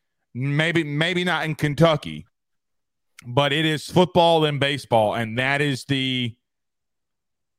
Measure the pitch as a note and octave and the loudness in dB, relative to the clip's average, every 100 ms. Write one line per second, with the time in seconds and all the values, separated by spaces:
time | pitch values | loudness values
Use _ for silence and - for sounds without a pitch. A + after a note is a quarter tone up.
0 | _ _ _ A#2+ C3+ C#3+ D#3+ E3 D3+ C#3+ | _ _ _ -8 -2 0 0 0 -2 -2
1 | E3 F3+ F3+ D#3+ D#3+ D3+ D3+ C#3 E3 D3+ | -2 -2 -2 -2 -4 -4 -2 2 2 2
2 | - D#2 - _ _ _ _ _ _ _ | -4 -14 -16 _ _ _ _ _ _ _
3 | _ _ B2 B2 C#3+ D3 D#3+ D3+ - F3+ | _ _ -6 0 0 0 0 -2 -2 2
4 | F3 F3+ E3+ E3 D#3 C#3+ C#3 C#3+ - A#2 | 4 4 4 4 2 0 -2 -4 0 2
5 | G#2 G2 A2+ A2+ C3 C#3+ D3 C3 - C#3 | 2 0 -4 -2 -2 0 -2 -4 -2 -2
6 | C3 B2+ A#2+ - _ _ _ _ _ _ | -2 -2 -4 -8 _ _ _ _ _ _
7 | _ _ _ _ _ | _ _ _ _ _